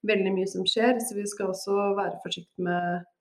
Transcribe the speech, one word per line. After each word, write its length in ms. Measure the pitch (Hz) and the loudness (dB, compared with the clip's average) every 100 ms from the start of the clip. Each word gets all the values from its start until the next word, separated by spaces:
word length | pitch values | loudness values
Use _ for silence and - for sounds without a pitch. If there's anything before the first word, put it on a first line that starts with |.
| 214 | 2
veldig 260 | 202 190 190 | 2 4 2
mye 100 | 190 | 0
som 160 | 185 185 | 0 0
skjer, 320 | 226 240 240 | 4 4 4
så 140 | 226 202 | 0 -6
vi 100 | 202 | -6
skal 220 | - 190 | -4 -4
også 240 | 185 196 202 202 202 | -4 0 0 2 0
være 240 | 180 - | -2 -4
forsiktige 420 | 170 175 170 - 175 | -8 -10 -10 -6 -2
med 340 | 175 175 175 175 _ | 0 0 -4 -6 _